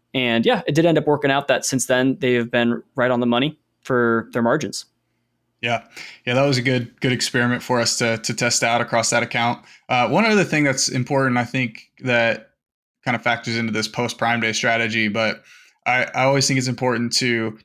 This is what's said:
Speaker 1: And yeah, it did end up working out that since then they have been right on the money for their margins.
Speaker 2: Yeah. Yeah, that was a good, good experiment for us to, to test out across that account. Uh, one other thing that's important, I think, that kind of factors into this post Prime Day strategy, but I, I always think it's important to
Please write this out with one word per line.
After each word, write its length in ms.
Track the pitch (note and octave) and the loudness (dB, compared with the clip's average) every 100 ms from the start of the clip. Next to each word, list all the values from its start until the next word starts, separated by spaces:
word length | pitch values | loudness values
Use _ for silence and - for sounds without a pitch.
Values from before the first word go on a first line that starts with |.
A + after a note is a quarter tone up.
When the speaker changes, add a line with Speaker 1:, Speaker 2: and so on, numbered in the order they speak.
| _ | _
Speaker 1:
And 320 | C3 B2 A#2 A#2 | -4 0 0 2
yeah, 180 | A#3 - | 0 0
it 60 | D3 | 2
did 100 | E3 | 2
end 120 | D#3 | 2
up 80 | D3 | 2
working 260 | D3 D3 | 0 2
out 160 | C#3 C#3 | 0 0
that 180 | B2+ - | -2 0
since 200 | C3 - | -4 0
then 320 | B2+ C3+ B2+ | 2 2 0
they 140 | B2+ | 2
have 160 | B2 A#2 | 0 0
been 320 | B2 A#2 A2+ - - | 0 0 -2 -6 -2
right 160 | B2 | 0
on 80 | A#2+ | 2
the 60 | A#2+ | 0
money 320 | A#2+ C#3+ D3 _ _ | 0 0 -4 _ _
for 460 | - B2 A#2 A2+ A2 | -2 0 2 0 -2
their 80 | B2 | -2
margins. 440 | A#2 D3+ A2+ - - _ _ _ _ _ _ _ | 0 0 -2 -10 -16 _ _ _ _ _ _ _
Speaker 2:
Yeah. 240 | A#2 A#2 - - - - - | -4 -4 -6 -20 -20 -12 -2
Yeah, 80 | |
that 120 | B2 C#3+ | 2 2
was 120 | B2+ | 2
a 40 | |
good, 380 | B2 B2+ A#2+ - | 2 0 -2 -4
good 100 | C3+ | -2
experiment 500 | B2 - B2+ A#2+ B2 | -2 -2 0 0 0
for 180 | - B2 | -2 0
us 180 | A#2 - | 0 0
to, 200 | A#2+ A2+ | 0 -2
to 160 | - | -4
test 300 | A2+ B2 - | -2 0 0
out 180 | A#2 A#2 | 0 0
across 280 | A#2 A#2 A2+ | 0 0 0
that 120 | A#2+ | 0
account. 400 | A#2 B2 A#2 A#2+ - - - | -2 -2 -2 -2 -10 -16 -4
Uh, 180 | B2+ A#2 | 0 2
one 160 | D3+ A3+ | 2 4
other 180 | G#3 E3+ | 2 2
thing 180 | D3+ | 2
that's 260 | D3 C3 - | 0 0 -2
important, 480 | C3+ B2 C#3 C3 B2 | -2 -2 0 2 0
I 60 | |
think, 480 | A#2+ C3 B2 - - _ | -2 -2 -4 -6 -20 _
that 520 | B2+ A#2+ A#2 - - _ _ _ _ _ | 0 2 2 0 -6 _ _ _ _ _
kind 120 | - A#2 | -6 -2
of 60 | |
factors 360 | A#2+ A#2 - A2+ | -2 -2 -2 -4
into 140 | A2+ | -2
this 160 | A2 G#2+ | -2 -4
post 300 | - A#2+ - | -4 -6 -2
Prime 220 | A#2 A#2 | -2 0
Day 140 | A2+ | -2
strategy, 540 | A2 B2+ A2+ A2+ A2+ A2 | -2 0 0 0 0 -2
but 340 | G#2+ A2 - _ - - _ - | 0 -2 -4 _ -20 -20 _ -2
I, 180 | B2 - | 0 0
I 100 | - | 0
always 240 | C3 C#3 B2+ | 2 2 2
think 100 | C3+ | 0
it's 80 | B2+ | -2
important 460 | A#2+ B2+ A#2 A#2 - | -2 -2 0 -2 -2
to 400 | B2+ A#2 A2+ A2 | 0 0 -2 -8